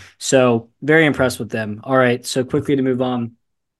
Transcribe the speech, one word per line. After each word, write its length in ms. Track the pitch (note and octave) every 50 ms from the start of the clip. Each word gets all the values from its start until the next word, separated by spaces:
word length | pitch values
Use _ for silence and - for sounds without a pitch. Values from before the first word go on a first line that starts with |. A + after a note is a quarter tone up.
| - - _ _
So 520 | - - - C3+ B2+ B2 A#2+ A#2 A#2 _ _ _
very 240 | - C3+ D#3 D#3+ D#3+
impressed 340 | D3+ C3 - C3+ B2+ B2 -
with 120 | B2 G#2
them. 300 | - A2+ A2 G#2 G#2+ G#2+ -
All 120 | C3+ C3+ C3
right, 260 | B2+ B2 A#2+ B2 -
so 200 | - - C3+ B2+
quickly 320 | B2+ - D3+ C#3 - D3
to 60 | C#3 B2+
move 200 | C3 B2+ B2 B2+
on, 340 | B2 B2 A#2+ A#2 A#2 - _ _ _ _ _ _ _ _